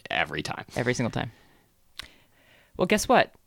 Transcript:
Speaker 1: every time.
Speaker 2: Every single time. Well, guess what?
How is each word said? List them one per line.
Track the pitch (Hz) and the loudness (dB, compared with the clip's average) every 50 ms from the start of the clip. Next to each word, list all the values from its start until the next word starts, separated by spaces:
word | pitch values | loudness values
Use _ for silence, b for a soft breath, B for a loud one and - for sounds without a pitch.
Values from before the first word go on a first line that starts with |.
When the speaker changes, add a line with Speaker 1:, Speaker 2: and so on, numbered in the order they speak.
| - - | -8 -4
Speaker 1:
every | - 82 80 76 73 78 | -2 -2 -2 -2 -4 -6
time. | 73 - - - - - - | -6 -6 -8 -10 -10 -10 -6
Speaker 2:
Every | - 120 123 | -4 -2 -2
single | 123 - 120 107 | 0 0 -2 -2
time. | - 127 120 117 - b b b b b b b b _ _ _ _ B B B B B B B B B B B B B B B B | -2 -4 -6 -8 -10 b b b b b b b b _ _ _ _ B B B B B B B B B B B B B B B B
Well, | - 185 | -2 0
guess | - 208 208 - - | 2 2 2 4 4
what? | 247 175 - - - _ _ | 6 4 4 2 -2 _ _